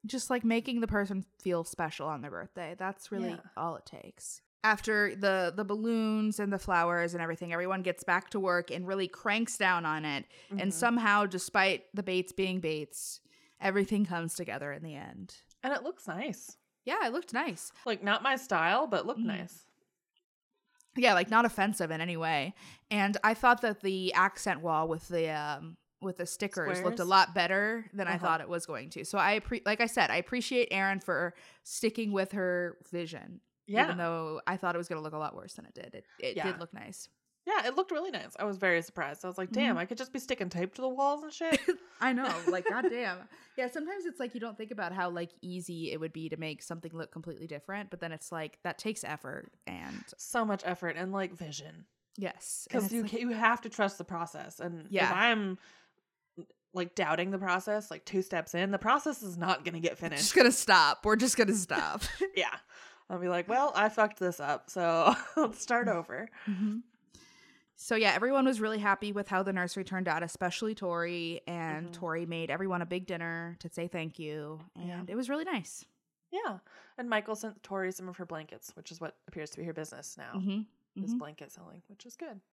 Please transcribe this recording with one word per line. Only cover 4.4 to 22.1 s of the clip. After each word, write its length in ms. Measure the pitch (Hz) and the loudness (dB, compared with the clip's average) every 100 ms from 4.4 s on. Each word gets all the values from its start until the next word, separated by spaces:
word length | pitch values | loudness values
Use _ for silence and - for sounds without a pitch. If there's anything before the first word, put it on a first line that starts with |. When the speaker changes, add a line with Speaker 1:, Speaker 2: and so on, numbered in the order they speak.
| _ _ | _ _
Speaker 1:
After 520 | 220 208 - 214 208 196 | 2 4 2 2 2 2
the, 380 | 202 190 175 180 | 2 4 2 0
the 80 | |
balloons 760 | 208 208 226 226 220 214 214 208 | -2 -2 0 2 2 2 2 0
and 120 | 202 | 0
the 60 | 196 | -2
flowers 560 | - 180 170 175 170 | 2 4 4 2 0
and 80 | 175 | 0
everything, 320 | 170 165 170 | -4 -4 -4
everyone 300 | 165 180 190 | -2 0 0
gets 200 | 180 175 | 0 -2
back 280 | - 180 - | 2 2 2
to 80 | 208 | 0
work 320 | 190 175 170 | 2 2 0
and 160 | 165 180 | -6 -4
really 200 | 196 185 | -2 -2
cranks 500 | - 214 208 233 - | -2 0 0 0 2
down 280 | 190 180 165 | 4 4 2
on 200 | 156 151 | 0 -2
it. 200 | 139 - - - | -4 -6 -20 -8
And 100 | 196 | -2
Speaker 2:
Mm-hmm. 100 | 190 | -2
Speaker 1:
somehow, 540 | - 240 233 220 208 202 | 2 2 4 4 4 4
despite 560 | 180 - 208 190 170 - | 0 0 4 4 2 -4
the 80 | 202 | -6
Bates 280 | 190 185 185 | 0 0 0
being 280 | - 190 185 | -2 0 0
Bates, 580 | 165 156 147 - - - _ _ _ _ | -2 -4 -6 -8 -10 -10 _ _ _ _
everything 440 | 202 196 196 208 196 | 2 2 4 2 2
comes 280 | 175 165 | 0 -4
together 380 | - 165 127 143 | -6 -6 -6 -6
in 80 | 143 | -8
the 120 | 160 151 | -10 -10
end. 400 | - - 185 - _ _ | -12 -14 -16 -16 _ _
Speaker 2:
And 100 | 254 | -4
it 120 | 277 | -2
looks 240 | 277 370 - | -4 -8 -8
nice. 500 | 170 277 196 - - _ _ | -6 -6 -8 -12 -20 _ _
Speaker 1:
Yeah, 220 | - 359 285 | -4 -2 0
it 80 | |
looked 180 | 262 349 | -2 -4
nice. 380 | 233 311 165 - - - | -4 -2 -6 -12 -10 -6
Speaker 2:
Like, 180 | 202 | -2
not 200 | 202 220 | 0 2
my 120 | 262 262 | 2 0
style, 500 | 262 175 165 220 302 | 2 4 4 4 4
but 180 | 196 202 | 0 0
looked 140 | 240 | -2
Speaker 1:
Mm. 40 | 226 | -2
Speaker 2:
nice. 400 | 196 175 - _ _ _ _ _ _ _ _ _ _ _ _ _ - | -2 -8 -14 _ _ _ _ _ _ _ _ _ _ _ _ _ 4
Speaker 1:
Yeah, 160 | 247 | 6
like, 160 | 185 196 | 8 6
not 140 | 220 240 | 6 6
offensive 460 | 233 202 - 165 | 4 0 2 -2
in 80 | 160 | 0
any 160 | 170 | -2